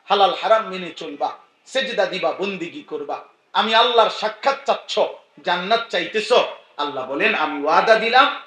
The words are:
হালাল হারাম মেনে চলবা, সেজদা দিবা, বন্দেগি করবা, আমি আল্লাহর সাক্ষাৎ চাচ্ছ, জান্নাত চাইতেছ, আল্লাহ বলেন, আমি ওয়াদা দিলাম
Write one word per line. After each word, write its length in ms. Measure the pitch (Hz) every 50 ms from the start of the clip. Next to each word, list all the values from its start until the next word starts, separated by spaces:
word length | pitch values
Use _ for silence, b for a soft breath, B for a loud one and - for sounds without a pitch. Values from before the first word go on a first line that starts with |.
| _
হালাল 300 | - 190 202 196 180 165
হারাম 340 | - 165 190 220 226 226 190
মেনে 220 | 185 185 180 165
চলবা, 480 | 156 - 165 151 143 139 151 - - - _ _ _ _ _
সেজদা 420 | - - 262 262 - 226 - 190
দিবা, 260 | 180 175 185 165 160
বন্দেগি 500 | 143 - 185 202 196 175 170 165 131 151
করবা, 460 | 147 - 156 147 147 143 139 - - _ _ _ _ _
আমি 220 | - 185 208 220 220
আল্লাহর 360 | 226 240 247 240 233 214 -
সাক্ষাৎ 540 | - - - 214 - - - 254 269 269 -
চাচ্ছ, 340 | - 202 - - - - 220 170 135 - - _ _ _ - 147
জান্নাত 440 | 180 175 180 185 196 226 226 233 -
চাইতেছ, 440 | - 180 165 170 - 214 214 - 254 208 - - - - _ _ _
আল্লাহ 300 | - 147 147 135 131 127
বলেন, 280 | 123 139 156 196 220 202
আমি 280 | 160 156 147 147 143
ওয়াদা 320 | 139 151 165 185 196 214 220
দিলাম 460 | 220 220 226 240 254 277 262 - - -